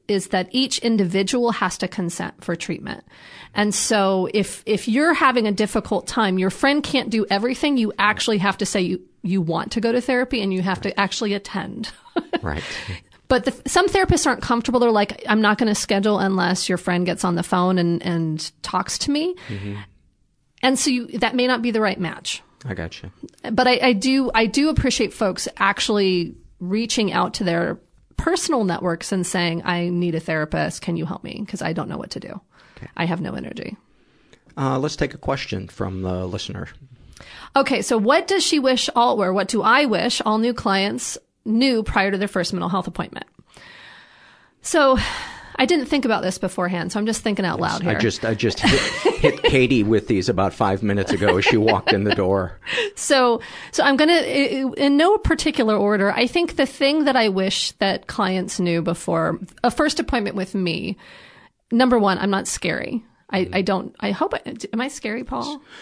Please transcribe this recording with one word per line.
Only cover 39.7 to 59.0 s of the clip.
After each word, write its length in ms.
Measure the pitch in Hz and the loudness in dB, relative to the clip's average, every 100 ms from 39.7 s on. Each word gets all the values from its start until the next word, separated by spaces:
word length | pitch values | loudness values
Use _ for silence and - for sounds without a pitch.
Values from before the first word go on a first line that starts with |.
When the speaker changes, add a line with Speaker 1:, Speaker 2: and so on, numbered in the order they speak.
| 262 285 | 4 4
Speaker 1:
wish 360 | 190 240 - 220 | 2 0 0 0
all 120 | 220 | 2
new 160 | 233 | 0
clients 640 | 226 208 190 202 247 - - _ _ 220 | 0 0 2 0 -2 -8 -10 _ _ 0
knew 360 | 220 269 226 | 2 4 2
prior 260 | 220 208 196 | 2 2 2
to 80 | 190 | 0
their 100 | 202 | -2
first 260 | 190 170 | -2 -2
mental 160 | 185 170 | -2 -2
health 180 | 190 175 | -2 -4
appointment? 400 | - - - - _ - - - - - - - - - - _ _ | -6 -8 -10 -14 _ -20 -20 -20 -20 -20 -20 -20 -20 -20 -20 _ _
So 360 | - 330 269 262 - - - - - - | -2 4 6 4 0 -4 -10 -14 -10 0
I 80 | 262 | 2
didn't 200 | 339 247 | 2 2
think 200 | 285 240 | 0 2
about 180 | 202 | 0
this 140 | 185 - | 0 -2
beforehand, 540 | 185 - 180 175 180 | -4 -2 -2 -2 -2
so 80 | 208 | -2
I'm 60 | 220 | -2
just 160 | 220 | -2
thinking 240 | 220 196 180 | -2 0 0
out 140 | 160 | 0
loud 220 | 165 - 175 | -2 0 0
Speaker 2:
I 60 | |
Speaker 1:
here. 80 | - | 2
Speaker 2:
just, 260 | 113 - 113 | 0 0 -2
I 80 | |
just 260 | 107 113 - | 0 0 2
hit, 560 | 226 139 - - 370 - | 2 2 0 0 0 4
Speaker 1:
<laughs> 40 | |
Speaker 2:
hit 240 | - - | 2 4
Katie 400 | 466 131 123 127 | 2 4 4 4
with 240 | 104 107 - | 4 2 2
these 200 | 101 87 | 0 2
about 260 | 92 95 | 2 0
five 280 | - 101 95 | 2 0 0
minutes 280 | 104 101 92 | 0 0 0
ago 260 | - 104 95 | 0 2 2
as 80 | - | 4
she 120 | 113 | 4
walked 360 | 110 98 - | 4 2 2
in 100 | 98 | 0
the 120 | 104 101 | 0 0
door. 440 | 92 98 92 - - | 0 0 -2 -8 -8
Speaker 1:
<laughs> 40 | - 415 - | -4 -4 -4
So, 440 | - 269 247 233 - - - | 0 2 4 0 -4 -16 -8
so 100 | - | 0
I'm 140 | 277 269 | 2 4
gonna, 160 | 302 | 4
i-, 580 | 339 - 277 277 262 262 - | 4 2 0 0 0 -2 0
in 180 | 285 285 | 2 4
no 220 | 339 415 | 4 4
particular 580 | - 311 311 - 220 208 | 2 0 0 0 2 2
order, 360 | 202 208 202 | 2 2 2
I 140 | - 240 | 2 0
think 280 | 349 339 - | 0 0 0
the 100 | 262 | -2
thing 380 | - 277 311 285 | 2 2 2 2
that 100 | 247 | 2
I 100 | 220 | 2
wish 440 | 190 190 - - | 2 0 -2 -4
that 340 | - 196 - - | -2 -2 -2 -6
clients 500 | - 190 185 180 - | -4 -2 -2 -4 -2
knew 220 | 175 170 | 0 0
before 560 | 170 170 | 0 -2